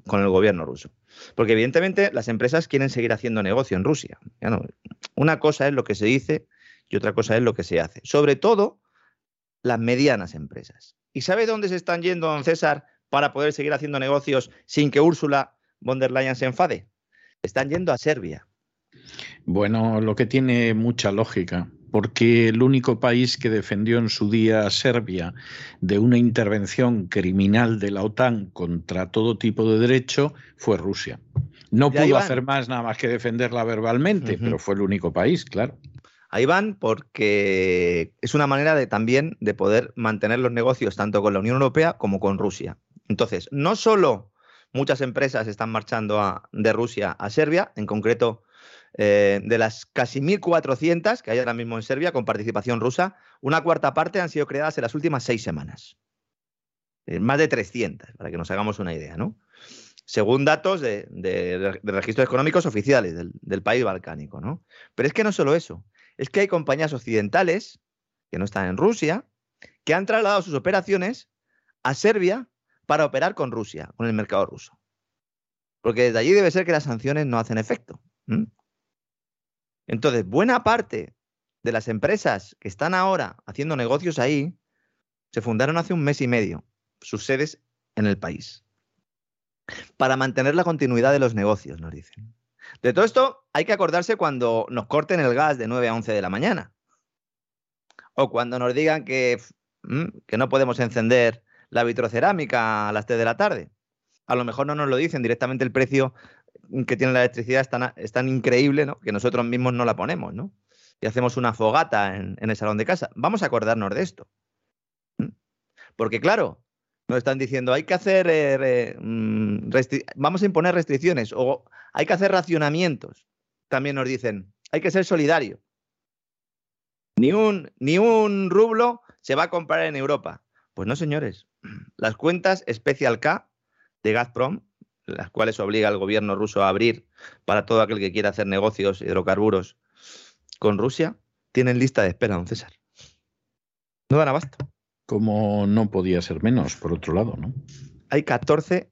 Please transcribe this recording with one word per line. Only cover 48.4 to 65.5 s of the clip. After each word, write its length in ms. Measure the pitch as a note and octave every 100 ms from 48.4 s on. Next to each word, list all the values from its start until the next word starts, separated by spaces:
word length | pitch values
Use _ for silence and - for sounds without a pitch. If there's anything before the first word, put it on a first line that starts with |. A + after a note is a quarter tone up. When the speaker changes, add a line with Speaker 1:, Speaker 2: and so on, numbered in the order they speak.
| _ _ - - _ -
Speaker 1:
eh, 440 | G#2 G#2 G2+ G2+
de 140 | G#2 A2+
las 280 | A2 - -
casi 360 | - A#2+ C3+
mil 180 | C#3 G3+
cuatrocientas 840 | F3 E3 C3+ C3 D#3+ E3+ G3+ A#3+
que 100 | -
hay 80 | A#2+
ahora 140 | A#2+
mismo 220 | A#2 A#2 A2+
en 80 |
Serbia 300 | - C3+ F3
con 100 | C#3
participación 560 | A2+ G#2+ G#2+ G#2+ B2 A#2
rusa, 380 | A#2 B2+ F#3 - _ _
una 200 | C3+ D#3+
cuarta 320 | E3 D#3+ C#3
parte 280 | C#3+ E3+ G3
han 80 | E3+
sido 180 | D3+ C#3+
creadas 300 | C#3 D#3 D#3
en 60 |
las 120 | A#2 D3+
últimas 280 | D#3+ C#3
seis 200 | - A#2
semanas. 540 | G2 D#2 D2+ - - _ _ _ _ _ _ _ _ _ _ _ -
Eh, 120 | E2+
más 200 | A2 C#3+
de 100 | D#3
trescientas, 680 | B2 F#2+ B2 G2 - - -
para 160 | E2
que 60 | E2+
nos 140 | E2
hagamos 280 | F#2+ G#2+ G#2
una 140 | F#2
idea, 240 | D#2+ D#2 E2
¿no? 180 | D#3+ - _ _ - - - - -
Según 400 | - G#2 C3+ C#3
datos 340 | D#3 F#3 F#3+
de, 280 | C3+ G#2 -
de, 720 | F#2 F#2 F#2 F2+ F2+ G2 F#2+
de 100 | G#2
registros 340 | G2 G#2+ A2+ B2+
económicos 400 | B2+ D3 E3 D#3+
oficiales 500 | G#2+ G#2 C3+ F#2+ E2
del, 160 | F2 -
del 200 | - F#2+
país 220 | G2 B2
balcánico, 560 | A2 F#2 - D#2 C#2+ C#2
¿no? 220 | G2 E3+ _ - - -
Pero 120 | C3+
es 60 |
que 100 | -
no 80 | G#3+
solo 240 | G3 C#3+